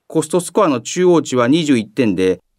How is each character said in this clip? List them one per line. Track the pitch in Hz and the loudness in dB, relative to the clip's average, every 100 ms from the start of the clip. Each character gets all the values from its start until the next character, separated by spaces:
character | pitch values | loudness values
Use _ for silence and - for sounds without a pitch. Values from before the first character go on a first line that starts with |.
| _ | _
コ | 160 | -6
ス | 156 | -2
ト | 185 | -4
ス | 175 | -2
コ | - | 0
ア | 190 | 0
の | 127 | 0
中 | - 175 180 | -4 -2 2
央 | 170 | 2
値 | 131 127 | 0 -2
は | 120 | 2
二 | 156 151 | 0 2
十 | 127 | 0
一 | 104 | -2
点 | - 117 90 | -2 -2 0
で、 | 92 90 _ | 0 -2 _